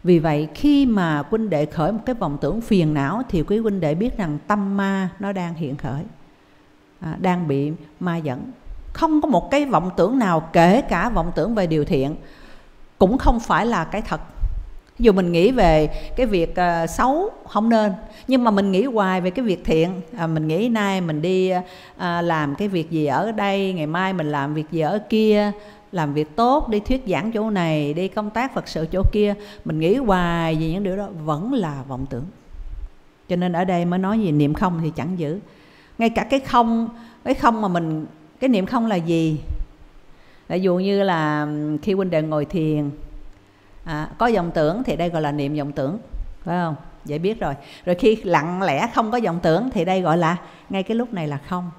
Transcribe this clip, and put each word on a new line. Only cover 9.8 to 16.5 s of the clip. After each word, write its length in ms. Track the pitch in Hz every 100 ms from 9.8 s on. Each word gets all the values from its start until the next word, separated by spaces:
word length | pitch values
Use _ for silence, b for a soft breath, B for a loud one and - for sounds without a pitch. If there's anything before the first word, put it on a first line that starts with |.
| 180 180
tưởng 220 | 180 269
nào, 300 | 202 160 160
kể 280 | 175 170 226
cả 280 | - 185 220
vọng 220 | 202 170
tưởng 200 | 170 180
về 120 | 220 180
điều 180 | 160
thiện, 300 | 147 151 135 156 B B B B B - - _
cũng 200 | 185 262
không 220 | - 240
phải 260 | - 165
là 180 | 226 202
cái 180 | 160 202
thật. 200 | 214 160 - - - - - - - -
Ví 60 |
dụ 80 | 240
mình 200 | 190 175
nghĩ 200 | 170 202
về 360 | 254 175 156 151 B B -
cái 80 |
việc, 300 | 247 196 160